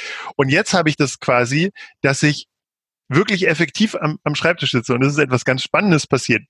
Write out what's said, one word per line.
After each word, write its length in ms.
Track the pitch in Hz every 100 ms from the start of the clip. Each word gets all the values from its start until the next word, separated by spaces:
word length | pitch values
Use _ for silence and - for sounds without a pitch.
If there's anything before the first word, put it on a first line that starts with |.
| - - - -
Und 100 | 135
jetzt 260 | 160 208
habe 140 | 185 156
ich 60 | -
das 240 | 139 -
quasi, 520 | - 123 123 143 190 - - _
dass 220 | 139 135
ich 240 | 151 147 - _ _ _ _ _ -
wirklich 380 | 151 214 190 180
effektiv 480 | 156 156 - 214 -
am, 220 | 156 -
am 120 | 151 143
Schreibtisch 360 | 165 175 139
sitze 220 | 127 -
und 100 | 123
es 100 | 139
ist 60 | 147
etwas 240 | 139 123
ganz 180 | - 131
Spannendes 460 | - 156 202 151 -
passiert. 360 | 131 - 110